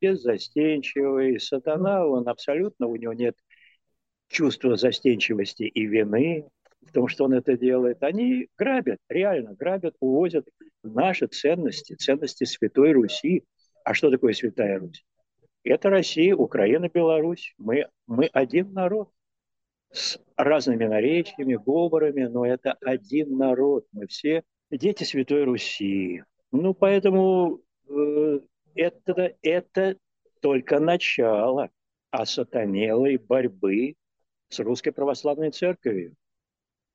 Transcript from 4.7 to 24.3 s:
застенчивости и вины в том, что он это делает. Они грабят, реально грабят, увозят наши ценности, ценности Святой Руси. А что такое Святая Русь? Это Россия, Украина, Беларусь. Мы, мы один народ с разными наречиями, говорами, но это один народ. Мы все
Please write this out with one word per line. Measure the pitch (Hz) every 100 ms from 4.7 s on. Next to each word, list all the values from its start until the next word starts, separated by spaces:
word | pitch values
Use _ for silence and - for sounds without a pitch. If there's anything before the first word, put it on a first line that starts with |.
| 107
застенчивости | 123 107 135 113 - 107 101 -
и | 107 113 107
вины | 110 104 110 156 160 147 _ _ _
в | _
том, | 135 123
что | - 135
он |
это | 127 131 123
делает. | 127 127 123 120
Они | 139 196 247 254 - -
грабят, | 254 262 240 - -
реально | 151 202 170 110
грабят, | 98 151 190 175 -
увозят | 131 135 175 160 - _ - _
наши | 110 110 185 180 127
ценности, | - 143 175 143 - -
ценности | - - 143 151 -
Святой | - - 110 - 147
Руси. | 143 107 - 147 180 - _ _ _
А | -
что | - 151
такое | 127 123
Святая | 104 117 101 104 98
Русь? | 87 80 _ _ _ _ _ _
Это | 123 - 202
Россия, | 196 160 160 175
Украина, | 180 117 135 101 156 175
Беларусь. | 175 165 160 165 175 - -
Мы, | 104 135 - _ -
мы | 117 156
один | 139 127 151 196
народ | 190 180 214 196 _ _ _ _ _ _ _ _
с | - - - _ -
разными | 143 151 131 113
наречиями, | 113 107 123 170 165 - 135
говорами, | 117 110 156 170 160 151 139
но | 123 120
это | 123 127 135 -
один | 131 131 101 147 147 131
народ. | 135 127 139 135 -
Мы | 104 101
все | - 147